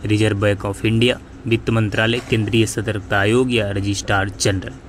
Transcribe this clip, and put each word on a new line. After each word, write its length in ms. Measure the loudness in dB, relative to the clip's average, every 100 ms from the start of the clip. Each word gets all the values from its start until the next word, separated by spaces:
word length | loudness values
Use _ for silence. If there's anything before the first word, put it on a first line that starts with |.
Reserve 360 | 0 2 2 2
Bank 220 | 0 0
of 220 | -4 -2
India, 360 | 0 2 2 0 -8 -12 -2
वित्त 240 | 0 2
मंत्रालय, 500 | 0 0 0 0 0 0
केंद्रीय 360 | 0 2 2 2
सतर्कता 520 | 0 -4 -4 -2 0
आयोग 340 | 4 4 2
या 180 | 0 0
Registrar 580 | -2 -2 -4 0 0 0
General। 420 | -2 -2 -2 -6 -14